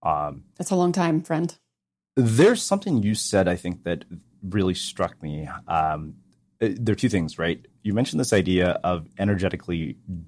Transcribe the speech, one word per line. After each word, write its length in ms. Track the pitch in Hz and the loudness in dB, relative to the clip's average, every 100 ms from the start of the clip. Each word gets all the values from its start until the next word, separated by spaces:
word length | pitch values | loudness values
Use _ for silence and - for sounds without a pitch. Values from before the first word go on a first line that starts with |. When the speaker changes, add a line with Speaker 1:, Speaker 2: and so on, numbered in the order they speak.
Speaker 1:
Um, 420 | 82 76 73 71 - _ | 0 -2 -2 -8 -20 _
Speaker 2:
That's 140 | 175 | -2
a 60 | 185 | 0
long 160 | 175 | 2
time, 280 | 180 170 156 | 2 2 0
friend. 340 | 170 156 170 - _ _ _ _ _ - | 0 -2 -2 -6 _ _ _ _ _ 0
Speaker 1:
There's 460 | 120 110 185 240 | 2 6 6 6
something 400 | - 196 196 135 | 0 -2 0 0
you 120 | 101 | 2
said, 340 | 107 - 101 92 | 0 0 2 2
I 80 | 90 | 0
think, 280 | 87 90 | -4 -6
that 220 | - 85 - 85 _ _ | -4 -6 -6 -20 _ _
really 320 | 98 101 92 | -6 0 0
struck 480 | 90 - - 90 - | 0 -6 -2 -4 -2
me. 240 | 78 76 76 78 - | -10 -8 -8 -12 -4
Um, 480 | 82 78 76 78 - _ _ _ _ | 0 0 -2 -8 -14 _ _ _ _
uh, 80 | 113 | -2
there 200 | 95 113 | -2 -2
are 40 | 104 | 0
two 120 | 123 | 2
things, 300 | 101 80 - | 0 -2 -2
right? 260 | 82 85 - _ | -4 -4 -8 _
You 100 | 104 | -4
mentioned 240 | 104 135 151 | 0 0 -2
this 120 | 127 | 2
idea 380 | 107 92 92 90 87 | 2 4 4 2 2
of 220 | 87 90 78 - | -2 -2 -6 -2
energetically, 800 | 98 98 92 87 - 85 78 - - 90 | 0 2 0 -4 -6 -6 -4 -8 -10 -12